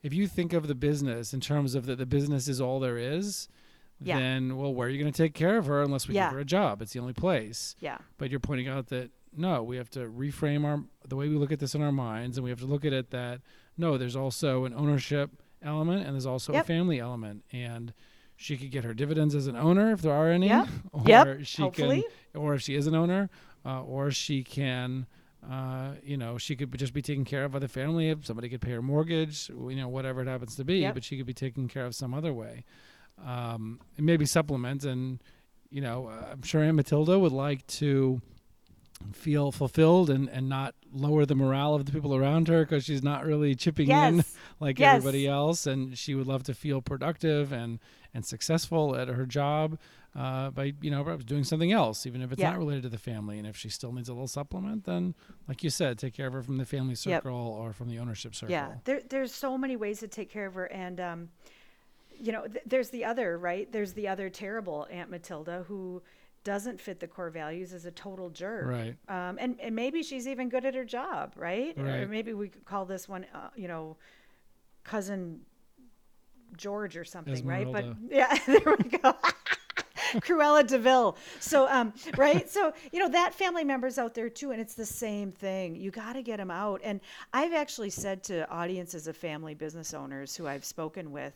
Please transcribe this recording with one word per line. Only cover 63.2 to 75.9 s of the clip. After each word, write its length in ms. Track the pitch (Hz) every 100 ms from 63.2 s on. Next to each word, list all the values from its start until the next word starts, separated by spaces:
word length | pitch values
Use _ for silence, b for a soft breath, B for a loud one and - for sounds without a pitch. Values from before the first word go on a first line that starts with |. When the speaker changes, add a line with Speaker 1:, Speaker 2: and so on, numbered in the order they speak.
| 202 170
Speaker 2:
right? 300 | 175 180 -
There's 220 | 220 196
the 140 | 196 202
other 220 | 190 190
terrible 580 | 185 196 226 190 147 147
Aunt 180 | 175 170
Matilda 540 | 175 175 156 156 175 165
who 340 | 202 185 180 b b b _
doesn't 360 | - 202 226 190
fit 200 | - 175
the 80 | 170
core 220 | - 170
values, 400 | 160 156 170 185
is 120 | 180 175
a 60 |
total 380 | 170 202 190 180
jerk. 380 | 156 190 220 127
Speaker 1:
Right. 280 | 123 117 123 -
Speaker 2:
Um, 300 | 185 180 202
and, 200 | 254 240
and 120 | 233 226
maybe 280 | 254 330
she's 240 | - 262 247
even 220 | 262 254
good 160 | 254 262
at 100 | 254
her 80 | 240
job, 480 | 240 349 170 143 -
right? 380 | 170 196 294 214
Or 40 | 139
Speaker 1:
Right. 240 | 131 196
Speaker 2:
maybe 240 | 214 220
we 160 | 208 202
could 160 | - -
call 200 | 202 185
this 220 | 190 185
one, 160 | 190 185
uh, 160 | - - 240
you 120 | 180
know, 260 | 165 156 160 b b b b _ _ _ _
Cousin 560 | - 220 190 196 175 160 - _ _ _ 254